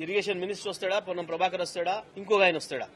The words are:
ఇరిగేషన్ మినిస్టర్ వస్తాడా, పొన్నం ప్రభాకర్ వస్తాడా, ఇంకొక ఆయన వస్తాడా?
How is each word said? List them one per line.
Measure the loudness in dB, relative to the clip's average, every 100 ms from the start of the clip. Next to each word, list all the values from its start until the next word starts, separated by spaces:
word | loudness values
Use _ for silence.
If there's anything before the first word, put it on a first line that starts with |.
ఇరిగేషన్ | -2 0 2 0
మినిస్టర్ | -2 -4 -6
వస్తాడా, | -4 0 0 0
పొన్నం | -4 -4
ప్రభాకర్ | 0 0 0
వస్తాడా, | -4 -2 -2 -2 -6 -8
ఇంకొక | 2 6 6
ఆయన | 4
వస్తాడా? | -2 -8 -8